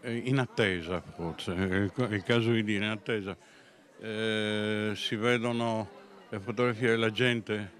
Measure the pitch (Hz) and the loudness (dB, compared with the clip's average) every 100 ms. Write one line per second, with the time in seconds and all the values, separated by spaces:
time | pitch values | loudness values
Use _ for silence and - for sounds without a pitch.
0 | - 117 120 135 123 - 107 90 80 90 | -4 -4 0 2 0 2 2 2 -2 -4
1 | - - 85 80 - 90 95 92 101 - | -4 -8 -6 -6 -4 0 2 2 0 0
2 | 123 104 - 120 113 113 107 101 107 107 | -2 -2 2 2 4 2 2 0 -2 -4
3 | - 113 98 90 - - - - - - | -4 -4 -4 -10 -14 -20 -20 -20 -20 -14
4 | 110 110 110 107 107 107 107 107 107 104 | -8 -2 0 0 0 0 0 0 0 -2
5 | - 113 117 123 117 117 117 113 104 - | -2 0 2 2 2 0 0 0 -4 -10
6 | - - - 107 98 110 123 113 120 113 | -20 -20 -10 -8 -6 0 0 2 2 4
7 | 113 107 127 120 101 107 101 - | 2 2 2 2 -2 -4 -4 -12